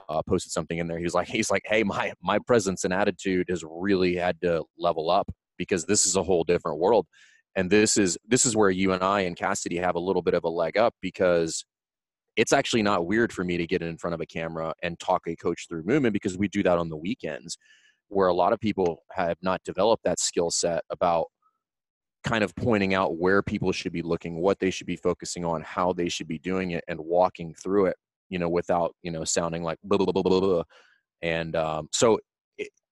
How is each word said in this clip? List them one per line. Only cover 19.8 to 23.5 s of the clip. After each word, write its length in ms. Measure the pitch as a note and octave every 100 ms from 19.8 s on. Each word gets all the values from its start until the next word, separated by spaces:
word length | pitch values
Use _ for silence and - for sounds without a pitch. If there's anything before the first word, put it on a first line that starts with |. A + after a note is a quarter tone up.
| G#2+ A2
that 140 | F#2 E2+
skill 320 | - - E2+
set 320 | - F2 E2 -
about 380 | D#2+ F2+ E2+ - _ _ _ _ _ _ _ _ _
kind 180 | - A2+
of 120 | G2 -
pointing 380 | A#2 G#2 F#2+
out 240 | F#2+ F2 E2
where 240 | F2+ G2
people 280 | -